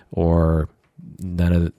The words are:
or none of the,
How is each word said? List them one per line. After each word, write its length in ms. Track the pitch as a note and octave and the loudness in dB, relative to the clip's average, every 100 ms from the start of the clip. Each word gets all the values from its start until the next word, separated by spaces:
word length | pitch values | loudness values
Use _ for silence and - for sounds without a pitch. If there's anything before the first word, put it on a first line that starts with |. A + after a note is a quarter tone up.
| _ | _
or 580 | - E2+ E2+ E2 D#2+ D#2 _ _ - - - | -2 0 2 2 0 -2 _ _ -20 -20 -14
none 340 | F#2 F2 F2 | -8 -2 2
of 100 | F2 | 2
the, 100 | E2+ | 0